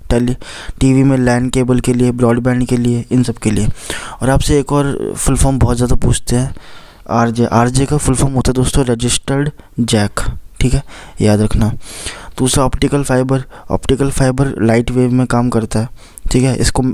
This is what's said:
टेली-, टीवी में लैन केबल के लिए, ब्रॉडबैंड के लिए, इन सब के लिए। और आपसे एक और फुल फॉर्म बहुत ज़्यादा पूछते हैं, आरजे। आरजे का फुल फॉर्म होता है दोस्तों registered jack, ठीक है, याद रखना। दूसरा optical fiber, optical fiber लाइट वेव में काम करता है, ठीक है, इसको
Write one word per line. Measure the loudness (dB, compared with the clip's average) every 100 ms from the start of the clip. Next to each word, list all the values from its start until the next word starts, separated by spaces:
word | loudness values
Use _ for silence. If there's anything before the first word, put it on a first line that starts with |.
| -2
टेली-, | 0 0 -4 -8 -14 -10 0
टीवी | 2 4
में | 4 2
लैन | 2 2 0
केबल | 0 2 2
के | 2
लिए, | 2 0
ब्रॉडबैंड | 2 2 2 0 0 0
के | 0
लिए, | 0 -2 0
इन | 0
सब | 0 -2
के | -2
लिए। | 0 -2 -2 -8 -10 -10 -4
और | 0
आपसे | 2 2 0
एक | 2
और | 0 0 -4 -6 -4
फुल | 0 2
फॉर्म | 2 2
बहुत | 2 2
ज़्यादा | 2 4
पूछते | 4 0 0 -2
हैं, | -2 -6 -14 -20 -20 -16 -4
आरजे। | 0 0 0 2
आरजे | 2 2 2 0
का | 0
फुल | 0
फॉर्म | 0 0
होता | 0 0
है |
दोस्तों | 0 0 2 0
registered | 0 0 -2 -2 -2 -2 -6 -10 -4
jack, | 0 2 0 -2 -4 -4 -10 -2
ठीक | 0
है, | 0 -4 -18 -14 0
याद | 2 2
रखना। | 2 2 0 -2 -10 -14 -14 -14 -12 -4
दूसरा | 0 2
optical | 0 0 0 0
fiber, | 0 0 2 -2 -4 -14 -6
optical | -4 0 0 0
fiber | 2 2 2 -2 0
लाइट | 2 2 2
वेव | 0 2
में | 2 2
काम | 0 0
करता | 0 -2 -4
है, | -4 -8 -20 -6 0
ठीक | 2
है, | 2 2
इसको | 0 0 -2